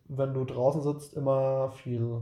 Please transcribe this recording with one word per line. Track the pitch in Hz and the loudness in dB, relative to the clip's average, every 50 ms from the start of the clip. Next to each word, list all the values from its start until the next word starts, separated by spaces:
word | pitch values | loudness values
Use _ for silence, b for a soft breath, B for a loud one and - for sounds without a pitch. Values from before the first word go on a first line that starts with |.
| _ | _
wenn | - 143 131 139 135 135 | -8 -2 -2 0 0 0
du | 131 131 | -2 -2
draußen | 127 127 123 123 135 156 160 139 | -2 0 2 4 4 4 4 0
sitzt, | 147 147 147 - - - | 0 -2 -2 -6 -10 -8
immer | 151 139 135 135 135 135 135 135 135 131 - | -2 0 2 2 4 2 2 2 0 0 -2
viel | - - - 127 120 117 117 120 117 117 | -4 -8 -8 -6 -2 -2 -2 -2 -2 -6